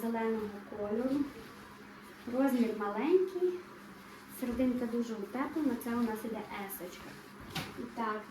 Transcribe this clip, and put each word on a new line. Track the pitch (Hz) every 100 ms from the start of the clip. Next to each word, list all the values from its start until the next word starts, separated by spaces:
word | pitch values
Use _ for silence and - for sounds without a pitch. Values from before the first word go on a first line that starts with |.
зеленого | 233 226 226 220 208 196 -
кольору. | 214 202 226 262 285 277 - - - - - - - - - -
Розмір | 247 277 247 220 208
маленький. | 208 214 285 370 370 349 370 359 - - - - - - - -
Серединка | 240 226 254 240 233
дуже | 233 226
утеплена. | 214 196 247 294 330 277 233
Це | 240
у | 240
нас | 233 220
іде | 226 220 208 202 196
есочка. | - 175 - 143 139 - - - - - -
І |
так, | 240 240 226 214 -